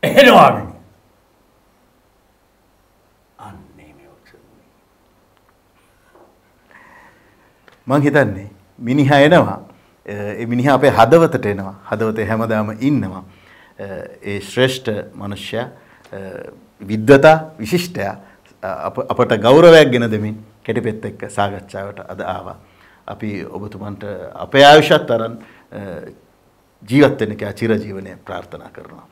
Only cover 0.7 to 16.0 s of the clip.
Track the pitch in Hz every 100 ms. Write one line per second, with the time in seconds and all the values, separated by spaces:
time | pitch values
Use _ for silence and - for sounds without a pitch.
0.7 | - _ _ _ _ _ _ _ _ _
1.7 | _ _ _ _ _ _ _ _ _ _
2.7 | _ _ _ _ _ _ _ - - _
3.7 | _ 151 _ _ _ _ _ _ _ _
4.7 | _ _ _ _ _ _ _ _ _ _
5.7 | _ _ _ _ _ _ _ _ _ _
6.7 | - _ _ _ _ _ _ _ _ _
7.7 | _ - 139 143 151 120 95 101 _ _
8.7 | _ 120 139 135 143 147 170 107 95 -
9.7 | _ _ _ - 104 104 101 117 120 131
10.7 | 131 139 113 113 165 165 151 107 101 98
11.7 | 98 - 107 110 110 101 110 113 110 107
12.7 | 110 131 143 95 92 92 _ _ _ _
13.7 | _ 98 95 - - 101 101 - - 131
14.7 | 131 - 104 - - 101 101 - 110 127
15.7 | - _ _